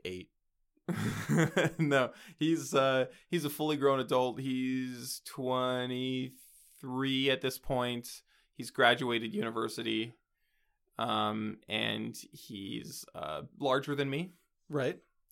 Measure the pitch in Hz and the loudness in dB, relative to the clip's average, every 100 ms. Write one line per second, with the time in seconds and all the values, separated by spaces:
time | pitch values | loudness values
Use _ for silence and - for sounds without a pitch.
0 | - 92 - _ _ _ _ _ - 113 | -10 -10 -12 _ _ _ _ _ -6 -2
1 | 107 101 - 151 160 190 160 - 156 139 | -2 -2 2 4 4 4 2 2 2 4
2 | 123 - - - 156 165 135 135 135 131 | 2 -2 -16 -2 0 0 2 4 4 4
3 | 127 - - 175 147 143 156 147 139 135 | 0 -4 -4 -2 -2 -2 0 4 4 4
4 | 123 127 127 120 135 127 127 131 127 123 | 4 2 2 0 -2 -2 0 -2 -4 -8
5 | 120 - - - 127 127 127 127 123 127 | -10 -10 -12 -6 -2 0 2 0 -2 -2
6 | 127 131 127 - - - - - 135 127 | -2 -2 -4 -10 -20 -20 -20 -16 -6 -2
7 | 135 131 139 131 131 - - 131 123 120 | 2 2 4 2 0 -4 -2 -2 0 -4
8 | - - - _ _ - 117 - 120 123 | -8 -14 -18 _ _ -14 -6 6 6 6
9 | 127 117 117 202 117 113 113 117 117 110 | 4 0 -2 -4 -2 -2 -4 -2 -2 -2
10 | 113 - _ _ _ _ _ _ _ - | -2 -8 _ _ _ _ _ _ _ -6
11 | 113 107 107 107 107 107 - 107 110 107 | -2 0 0 -2 -4 -8 -6 -4 -2 -2
12 | 113 113 - - - 101 98 113 - - | -6 -8 -14 -18 -14 -12 -10 -10 -10 -14
13 | - - 76 76 - - 139 131 139 143 | -14 -10 -8 -8 -10 -4 0 2 0 -2
14 | 139 139 185 - _ _ - 147 127 185 | -2 -2 -6 -12 _ _ -6 -2 -2 -4
15 | _ _ _ | _ _ _